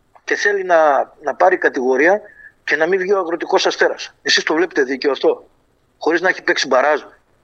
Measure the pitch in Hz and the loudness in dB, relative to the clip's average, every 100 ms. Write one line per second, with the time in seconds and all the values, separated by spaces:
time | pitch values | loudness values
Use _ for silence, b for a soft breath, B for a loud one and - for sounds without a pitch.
0 | _ _ - 147 208 202 185 165 156 131 | _ _ -8 -2 0 -2 2 2 4 2
1 | - - 143 - 180 156 156 135 127 127 | -2 -8 -8 0 2 2 0 0 0 2
2 | 160 208 B B B _ - 151 160 190 | 2 2 B B B _ -4 -2 0 0
3 | 185 196 165 165 160 185 - - 170 - | 0 -2 -2 -6 -2 0 0 0 0 -2
4 | - _ 139 - - 156 180 156 127 135 | -12 _ -2 -2 0 0 0 0 -2 -2
5 | 147 131 165 135 - _ _ _ _ _ | -2 0 0 -2 -6 _ _ _ _ _
6 | - 170 185 180 - 170 139 127 139 147 | -2 0 0 -2 -2 -4 0 2 2 0
7 | - - _ _ | -4 -20 _ _